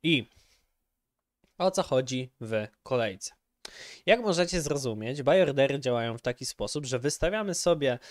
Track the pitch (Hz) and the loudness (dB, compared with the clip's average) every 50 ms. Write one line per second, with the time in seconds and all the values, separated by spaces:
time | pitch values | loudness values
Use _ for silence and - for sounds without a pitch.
0 | - 160 165 131 104 _ _ _ _ _ _ _ _ _ _ _ _ _ _ _ | 4 2 2 2 0 _ _ _ _ _ _ _ _ _ _ _ _ _ _ _
1 | _ _ _ _ _ _ _ _ _ _ _ - 175 190 185 196 180 - 135 131 | _ _ _ _ _ _ _ _ _ _ _ 0 0 2 2 0 0 2 2 0
2 | 131 123 127 127 127 127 _ _ 117 110 113 107 107 104 _ _ _ - 131 123 | 0 0 -4 -6 -6 -8 _ _ -8 -4 -2 -4 -4 -4 _ _ _ -4 -2 -2
3 | 113 104 95 95 - - - _ _ _ _ _ _ - - - - - - - | -2 -2 -6 -10 -14 -14 -14 _ _ _ _ _ _ -20 -18 -18 -20 -20 -20 -6
4 | _ - 214 240 233 208 175 170 180 170 - 175 147 147 151 143 131 123 110 107 | _ 2 2 4 4 0 2 2 0 0 0 -4 -2 -2 -4 -2 -2 -4 -4 -4
5 | 110 117 139 147 131 143 160 190 180 147 139 143 135 135 135 151 139 131 123 117 | -6 -6 -6 0 2 4 6 6 4 4 4 4 2 2 2 -2 -2 0 0 0
6 | 117 117 113 113 - 127 120 _ 131 - - _ 104 104 - 147 147 127 131 120 | 0 -2 -6 -4 -4 -6 -6 _ -8 -10 -6 _ -6 -4 -4 -6 -4 -4 -4 -2
7 | 120 147 147 - - 170 202 220 214 196 170 - - 175 170 156 143 131 120 120 | -2 -2 -2 0 -2 0 0 -2 -4 -4 -4 0 2 2 2 4 2 0 0 -2
8 | - - | -6 -18